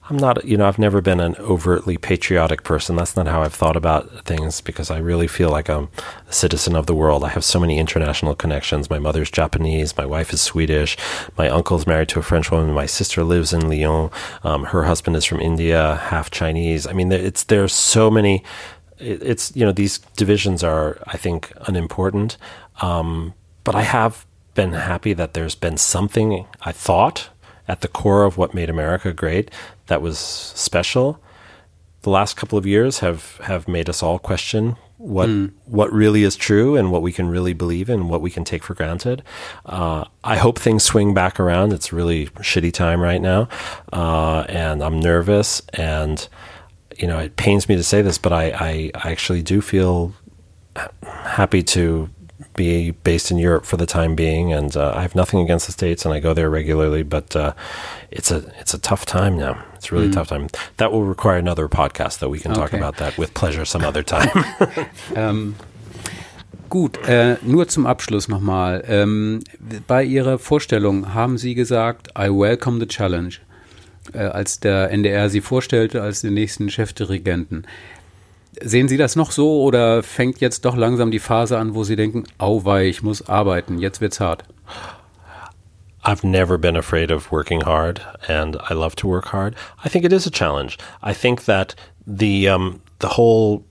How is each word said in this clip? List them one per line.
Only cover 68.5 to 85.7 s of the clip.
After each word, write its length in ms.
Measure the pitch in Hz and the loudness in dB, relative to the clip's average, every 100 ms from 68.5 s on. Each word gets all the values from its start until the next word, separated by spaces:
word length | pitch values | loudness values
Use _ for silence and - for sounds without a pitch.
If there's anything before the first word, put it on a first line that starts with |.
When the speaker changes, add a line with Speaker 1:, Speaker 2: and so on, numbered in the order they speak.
| 92 92 92 - | 0 0 -2 0
Speaker 2:
Ähm, 540 | 104 104 107 107 110 - - 110 110 - | 2 2 2 -2 -4 -8 -18 -14 -14 0
bei 180 | 127 131 | 2 2
Ihrer 340 | 135 131 127 | 2 2 -2
Vorstellung 760 | - 151 - 113 101 98 95 | 0 0 2 2 2 0 -2
haben 240 | 107 120 127 | -2 0 0
Sie 160 | 123 | -2
gesagt, 540 | 120 120 120 113 117 - - | -2 0 2 0 -4 -10 -2
„I 120 | 101 | 0
welcome 500 | 98 101 117 127 117 | 4 4 2 0 -2
the 80 | 113 | -2
challenge“, 520 | - 98 87 90 - - - - - - - - | -2 -2 0 -4 -10 -20 -20 -20 -20 -20 -20 -14
äh, 60 | 117 | -4
als 420 | 101 95 98 - | -4 -2 -4 -2
der 280 | 107 95 95 | 0 2 2
N 120 | 101 | 2
D 60 | 104 | 2
R 200 | 101 104 | 2 2
Sie 120 | 101 | 0
vorstellte 600 | 98 127 - 120 110 123 | 0 -2 2 2 2 0
als 200 | 104 101 | -4 -4
den 120 | 113 | -2
nächsten 360 | 101 107 - 104 | 0 -2 -2 -4
Chefdirigenten. 1000 | - 107 - 92 95 92 87 82 82 - - - - - - _ _ _ - | -2 -4 -4 -4 -2 -2 -2 -4 -8 -10 -18 -20 -20 -20 -20 _ _ _ -14
Sehen 260 | 117 117 131 | 0 2 4
Sie 100 | 135 | 2
das 180 | 139 160 | 2 2
noch 140 | 156 | 0
so 320 | - 147 151 | 2 2 4
oder 380 | 135 123 117 113 | 4 4 4 2
fängt 380 | 104 - 127 127 | 0 -2 -2 0
jetzt 240 | 127 - | -2 0
doch 140 | 123 123 | -2 2
langsam 340 | 117 123 117 | 2 2 0
die 80 | 110 | 0
Phase 380 | - 113 117 117 | 0 0 2 0
an, 180 | 110 110 | -2 -4
wo 80 | |
Sie 140 | 104 107 | -2 0
denken, 260 | 107 117 - - | 0 -2 -8 -4
„Auweih, 500 | 95 110 95 98 95 | 0 0 2 4 2
ich 160 | 87 | 2
muss 240 | 107 104 - | -4 -4 0
arbeiten, 520 | 95 101 87 - 87 | 2 2 0 -2 -4
jetzt 200 | 95 - | -4 -2
wird's 220 | 104 - | -4 -2
hart“? 240 | 92 82 - - - - - - - _ - - - - - | -2 -2 -8 -20 -18 -16 -16 -18 -20 _ -20 -20 -20 -20 -20